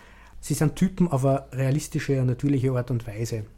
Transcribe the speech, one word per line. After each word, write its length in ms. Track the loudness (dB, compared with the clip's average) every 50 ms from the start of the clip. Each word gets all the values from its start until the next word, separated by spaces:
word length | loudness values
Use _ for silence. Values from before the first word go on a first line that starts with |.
| -20 -20 -20 -20 -20 -20 -18 -14
Sie 120 | -4 -4 0
sind 240 | 2 2 0 2
Typen 320 | 2 0 0 2 2 2 2
auf 140 | 2 2 2
eine 200 | 2 2 2 -2 -6 -4
realistische, 680 | -2 0 0 0 0 -2 -4 -4 -4 -2 0 0 2 2
natürliche 480 | 0 0 0 0 2 2 2 2 2 0
Art 180 | 0 -2 -2
und 160 | -2 -4 -4
Weise. 380 | -6 -6 -6 -4 -4 -4 -6 -6 -10 -14